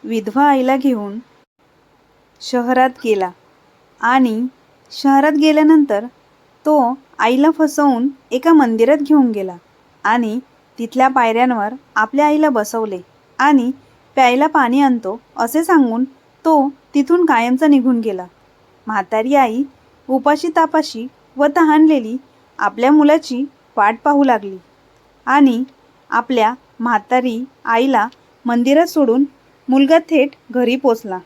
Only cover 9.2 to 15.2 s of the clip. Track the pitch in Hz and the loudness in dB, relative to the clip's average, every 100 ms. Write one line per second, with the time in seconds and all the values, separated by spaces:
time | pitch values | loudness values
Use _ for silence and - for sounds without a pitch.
9.2 | 254 208 190 175 _ _ _ _ 196 240 | 2 -2 -8 -12 _ _ _ _ -4 -2
10.2 | 226 226 - _ _ _ 233 247 262 262 | -2 -6 -10 _ _ _ -8 0 0 2
11.2 | 233 226 254 233 208 254 _ - 220 277 | 0 0 0 0 -6 -8 _ -4 -2 0
12.2 | 302 302 311 240 208 233 220 185 - _ | 0 2 0 0 -4 -6 -6 -8 -14 _
13.2 | _ - 269 269 240 262 _ _ _ - | _ -2 2 2 0 -8 _ _ _ 0
14.2 | 254 247 302 302 254 262 277 240 190 220 | 2 2 0 0 0 2 0 0 -6 -12